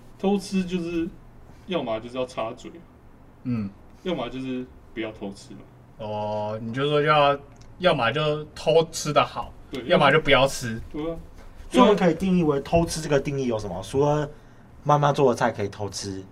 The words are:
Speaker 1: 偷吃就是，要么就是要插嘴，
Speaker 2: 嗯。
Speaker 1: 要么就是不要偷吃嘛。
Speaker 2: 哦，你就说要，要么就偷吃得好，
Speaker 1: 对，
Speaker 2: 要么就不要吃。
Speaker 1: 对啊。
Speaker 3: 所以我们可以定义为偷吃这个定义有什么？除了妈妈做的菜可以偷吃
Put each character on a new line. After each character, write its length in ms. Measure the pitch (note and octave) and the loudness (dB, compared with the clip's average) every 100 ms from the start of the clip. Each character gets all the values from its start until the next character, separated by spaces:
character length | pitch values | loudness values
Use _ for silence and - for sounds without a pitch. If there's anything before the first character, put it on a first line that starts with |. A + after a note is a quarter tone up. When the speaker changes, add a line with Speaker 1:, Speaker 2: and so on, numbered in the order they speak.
| - - | -20 -4
Speaker 1:
偷 180 | G3 G3+ | 0 0
吃 260 | - F#3+ | 0 -2
就 160 | F3+ F3+ | -2 -4
是， 300 | E3+ E3+ E3 - - - - - - | -4 -4 -4 -8 -20 -20 -20 -20 -6
要 160 | E3+ | -4
么 180 | B2+ A2 | -4 -6
就 80 | A#2+ | -6
是 80 | B2+ | -8
要 100 | B2+ | -6
插 260 | - - | -6 -8
嘴， 180 | - - E3+ - - - - - - | -10 -16 -18 -20 -20 -20 -20 -20 -12
Speaker 2:
嗯。 260 | B2+ A#2 G2+ - - - | -6 -4 -6 -10 -20 -12
Speaker 1:
要 100 | F#3 | -6
么 160 | D#3 A#2 | -6 -6
就 100 | C3 | -8
是 260 | C3 B2+ B2+ - - | -8 -8 -10 -16 -14
不 60 | - | -10
要 120 | A2 | -10
偷 220 | - G2+ | -8 -12
吃 200 | G2 - | -12 -16
嘛。 60 | G2+ - - - - | -20 -20 -20 -20 -14
Speaker 2:
哦， 640 | G#2+ G#2+ G#2+ G#2+ G#2+ A2 | -8 -6 -4 -4 -4 -6
你 100 | A2+ | -6
就 160 | A#2 C#3+ | -4 0
说 140 | D3 | 2
要， 360 | D3+ D3+ C#3+ C#3 - - - - | 4 4 4 2 -6 -20 -20 -2
要 140 | F3 D#3 | 2 2
么 160 | A2+ | 2
就 340 | B2+ D3+ D3+ D3+ | 0 -2 -2 -6
偷 340 | - - D#3+ D#3+ | -6 2 4 2
吃 200 | - D3+ | -2 0
得 140 | C#3 B2 | 2 2
好， 260 | - - - - | -2 -10 -14 -12
Speaker 1:
对， 120 | C3 A#2+ | -10 2
Speaker 2:
要 120 | E3+ | 4
么 140 | C#3+ | 6
就 100 | D#3 | 4
不 80 | C#3+ | 6
要 180 | C3 C3+ | 4 4
吃。 320 | - A#2+ A2+ - | 0 -6 -8 -8
Speaker 1:
对 200 | D3+ D#3 | -8 -6
啊。 60 | E3 - - - - - | -8 -12 -18 -20 -18 0
Speaker 3:
所 80 | B3+ | 6
以 20 | |
我 60 | A#3+ | 6
们 80 | G#3 | 6
可 140 | F3+ | 4
以 40 | |
定 240 | E3 F#3+ F3+ | 2 2 2
义 60 | |
为 180 | D#3 C#3 | 2 0
偷 240 | C#3 E3+ E3 | 0 0 0
吃 160 | E3 | -2
这 80 | D#3 | 0
个 100 | C#3+ | 0
定 180 | C#3+ C#3 | 0 -2
义 80 | B2+ | -2
有 100 | A2 | -2
什 100 | G2+ | -4
么？ 140 | F2 | -8
除 220 | F#2+ C3+ D3 | -4 0 2
了 240 | D3 D3 - - - - - | 0 -2 -8 -20 -20 -20 -6
妈 140 | C#3+ D3 | 0 2
妈 140 | D3 | 2
做 220 | C#3+ C3+ | 4 2
的 40 | A2+ | 4
菜 140 | B2 | 0
可 120 | A2 | -2
以 40 | G2+ | -6
偷 220 | G2+ G2+ | -6 -10
吃 340 | - G2+ F#2+ F#2+ | -8 -10 -10 -12